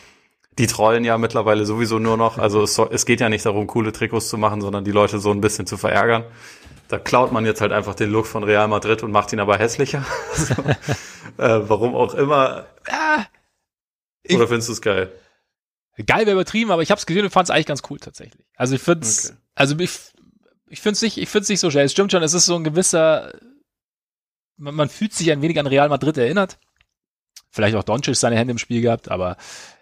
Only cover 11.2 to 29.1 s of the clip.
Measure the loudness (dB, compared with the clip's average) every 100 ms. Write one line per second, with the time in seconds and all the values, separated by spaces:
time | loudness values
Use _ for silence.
11.2 | -18 -2 0 2 2 0 0 0 -2 0
12.2 | 0 2 0 -2 -14 _ -10 -4 -2 -2
13.2 | -4 _ _ _ _ _ _ _ _ _
14.2 | 0 2 2 0 -2 -4 0 0 -2 -8
15.2 | _ _ _ _ _ _ _ -10 -2 0
16.2 | 2 0 -2 -2 0 0 0 -2 -2 -2
17.2 | 0 0 2 0 -2 -6 -10 -16 -18 -20
18.2 | -20 _ _ -6 -2 0 0 0 0 -2
19.2 | -4 -12 _ 0 0 0 -4 -6 -18 _
20.2 | _ _ _ _ _ -6 -4 0 -2 -4
21.2 | -2 -2 0 0 2 4 2 2 2 2
22.2 | 2 2 2 2 0 0 2 4 4 2
23.2 | -2 -18 -20 _ _ _ _ _ _ _
24.2 | _ _ _ -16 -8 -2 -2 -2 -6 -2
25.2 | 0 2 0 0 2 4 4 2 0 0
26.2 | 0 0 -2 -6 _ _ _ _ _ _
27.2 | _ -20 _ -2 0 0 -2 -2 -2 0
28.2 | 0 0 0 -4 -4 0 0 0 -4